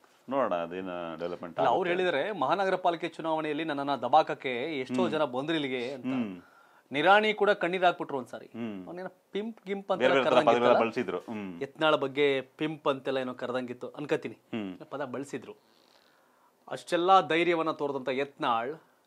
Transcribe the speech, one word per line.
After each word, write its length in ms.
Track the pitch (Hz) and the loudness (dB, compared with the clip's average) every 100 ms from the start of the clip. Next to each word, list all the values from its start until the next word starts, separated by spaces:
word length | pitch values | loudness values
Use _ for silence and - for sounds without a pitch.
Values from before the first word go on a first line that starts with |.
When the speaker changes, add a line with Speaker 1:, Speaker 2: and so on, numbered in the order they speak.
| _ _ - | _ _ -6
Speaker 1:
ನೋಡೋಣ 260 | 135 117 87 | -2 0 0
ಅದೇನು 640 | 85 90 95 87 85 80 | -2 -6 -6 -8 -8 -6
ಡೆವಲಪ್ಮೆಂಟ್ 400 | 87 87 87 76 | -6 -6 -8 -2
Speaker 2:
ಅಲ್ಲ, 100 | 82 | 2
ಅವ್ರು 200 | 123 180 | 2 0
Speaker 1:
ಆಗುತ್ತೆ. 140 | 175 | 0
Speaker 2:
ಹೇಳಿದ್ರೆ 360 | 185 139 175 202 | 0 0 -2 -2
ಮಹಾನಗರ 360 | 131 175 190 180 | 0 2 2 0
ಪಾಲಿಕೆ 320 | 180 165 170 | 0 0 -4
ಚುನಾವಣೆಯಲ್ಲಿ 560 | 165 160 156 156 147 | -6 -4 -2 -2 -4
ನನ್ನನ್ನ 320 | 160 143 139 139 | -2 -2 -2 -2
ದಬಾಕಕ್ಕೆ 840 | 120 151 160 151 135 120 151 147 | 4 4 4 0 -4 -4 -4 -4
ಎಷ್ಟೋ 220 | 127 123 | -2 0
Speaker 1:
ಹ್ಮ್. 100 | - | 0
Speaker 2:
ಜನ 120 | 156 | 0
ಬಂದ್ರು 320 | 147 123 147 165 | 0 -2 -2 -2
ಇಲ್ಲಿಗೆ 360 | 139 127 120 | -2 -4 -4
ಅಂತ. 140 | 135 123 | -6 -4
Speaker 1:
ಹ್ಮ್. 360 | 131 110 90 - - - _ _ | -2 -2 -6 -14 -20 -20 _ _
Speaker 2:
ನಿರಾಣಿ 420 | 135 160 208 214 | 0 6 6 4
ಕೂಡ 160 | 208 202 | 2 2
ಕಣ್ಣೀರ್ 340 | 202 175 180 | 2 0 2
ಹಾಕ್ಬಿಟ್ರು 340 | 175 170 160 139 | 2 2 -4 -6
ಒಂದ್ಸಾರಿ. 280 | 120 113 - | -8 -12 -14
Speaker 1:
ಹ್ಮ್. 420 | 113 117 98 90 | -10 -8 -8 -12
Speaker 2:
ಅವ್ನೇನೋ 220 | 87 185 | -12 -14
ಪಿಂಪ್ 560 | - _ 196 220 220 185 | -16 _ -6 -6 -10 -8
ಗಿಂಪ್ 220 | 202 196 | -8 -2
Speaker 1:
ಬೇರೆ 180 | 190 127 | 2 4
Speaker 2:
ಅಂತೆಲ್ಲ 80 | |
Speaker 1:
ಬೇರೆ 100 | 135 | 4
ತರ 280 | 123 123 117 | 6 6 6
ಪದಗಳನ್ನ 220 | 120 123 | 6 6
Speaker 2:
ಕರೆದಂಗಿತ್ತಲ್ಲ? 60 | 120 | 6
Speaker 1:
ಬಳಸಿದ್ರು. 380 | 113 120 98 90 | 4 0 -4 -4
ಹ್ಮ್. 440 | - 110 98 85 | -6 -8 -8 -8
Speaker 2:
ಯತ್ನಾಳ್ 360 | 135 - 156 151 | -10 0 2 2
ಬಗ್ಗೆ 440 | 135 135 143 135 | 0 2 2 2
ಪಿಂಪ್ 460 | 131 - 156 156 151 | -4 -6 -6 -2 -2
ಅಂತೆಲ್ಲ 300 | 135 135 131 | -2 -2 -4
ಏನೋ 160 | 127 | -4
ಕರೆದಂಗಿತ್ತು 540 | 123 123 123 123 123 120 | -6 -6 -4 -6 -8 -12
ಅನ್ಕೋತೀನಿ. 480 | 135 147 156 156 110 | -10 -4 -4 -4 -12
Speaker 1:
ಹ್ಮ್. 420 | _ 117 98 87 - | _ -8 -6 -10 -12
Speaker 2:
ಪದ 160 | 139 139 | -10 -8
ಬಳಸಿದ್ರು. 500 | 123 135 135 98 104 _ _ _ _ _ _ _ _ _ _ - | -8 -8 -10 -12 -18 _ _ _ _ _ _ _ _ _ _ -12
ಅಷ್ಟೆಲ್ಲ 580 | 139 - 175 175 190 151 | -12 -2 0 6 6 6
ಧೈರ್ಯವನ್ನ 440 | 160 170 170 160 | 2 2 2 0
ತೋರ್ದಂತ 380 | 151 143 139 127 | -2 -4 -2 -4
ಯತ್ನಾಳ್ 680 | 131 143 - 147 117 123 165 - _ | -2 -4 -2 0 0 -2 -8 -16 _